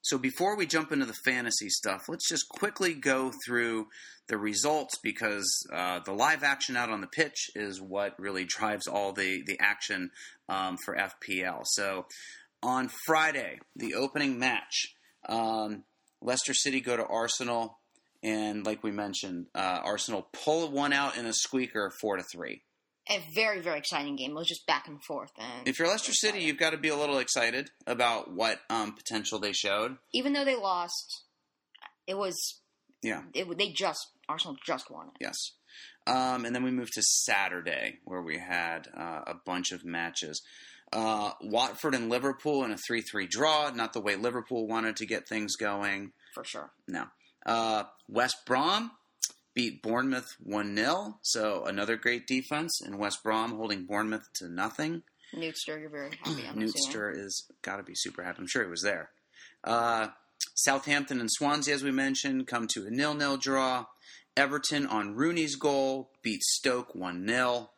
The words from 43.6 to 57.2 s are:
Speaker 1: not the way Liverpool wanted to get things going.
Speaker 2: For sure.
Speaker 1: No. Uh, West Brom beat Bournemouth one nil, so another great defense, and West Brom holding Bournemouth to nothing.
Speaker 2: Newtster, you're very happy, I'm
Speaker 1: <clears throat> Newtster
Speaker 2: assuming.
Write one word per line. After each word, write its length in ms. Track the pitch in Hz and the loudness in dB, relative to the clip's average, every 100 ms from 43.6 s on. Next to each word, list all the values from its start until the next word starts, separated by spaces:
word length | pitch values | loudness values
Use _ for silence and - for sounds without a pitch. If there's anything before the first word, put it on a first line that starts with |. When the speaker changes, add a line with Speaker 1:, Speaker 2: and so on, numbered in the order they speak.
| 147 | 2
Speaker 1:
not 240 | 120 113 | 0 -2
the 80 | 120 | 0
way 140 | 104 98 | 0 2
Liverpool 500 | 120 123 110 123 110 | 0 -2 -2 -2 0
wanted 300 | 113 113 107 | 0 0 -2
to 80 | 107 | -2
get 240 | 110 - | -4 -2
things 260 | 110 104 - | -4 -2 0
going. 560 | 107 101 101 98 101 _ - | 0 0 0 -2 -6 _ -16
Speaker 2:
For 100 | - | -12
sure. 280 | - - 73 _ - | -10 -10 -12 _ -8
Speaker 1:
No. 180 | 87 - _ _ _ - | -6 -6 _ _ _ 0
Uh, 400 | 113 113 107 85 - - | 2 2 0 -2 -12 -2
West 360 | 107 123 - - | 2 2 0 2
Brom 460 | 127 156 202 233 - _ _ - - _ | 4 4 2 -2 -10 _ _ -4 -4 _
beat 280 | - 120 - | -2 -2 -2
Bournemouth 540 | 110 120 135 127 - - | 0 2 2 0 -4 -14
one 340 | - 104 101 101 | -4 -2 0 2
nil, 440 | 123 175 208 208 | 2 2 -2 -6
so 420 | - 117 107 98 - | -2 2 2 2 0
another 320 | 98 104 113 | 0 0 2
great 300 | 117 120 - | 2 0 2
defense, 520 | 131 131 147 165 - | 0 0 -2 0 -2
and 200 | - 101 | -4 -2
West 240 | 101 - | -2 -2
Brom 300 | 110 110 117 107 | 0 2 0 -2
holding 280 | 110 101 90 | -2 -4 0
Bournemouth 460 | 101 110 110 - - | 0 0 -2 -6 -10
to 120 | 87 | -6
nothing. 540 | 87 104 - 156 165 - _ - | -2 -2 0 -2 -4 -8 _ -14
Speaker 2:
Newtster, 440 | - 165 156 - 156 | -8 -6 -6 -8 -8
you're 100 | 151 | -8
very 220 | 147 143 151 | -8 -8 -8
happy, 220 | - 147 117 | -6 -6 -6
I'm 120 | 107 | -2
Speaker 1:
<clears throat> 0 | |
Newtster 500 | 110 107 - 110 104 | -2 0 0 0 -2
Speaker 2:
assuming. 160 | 92 | -4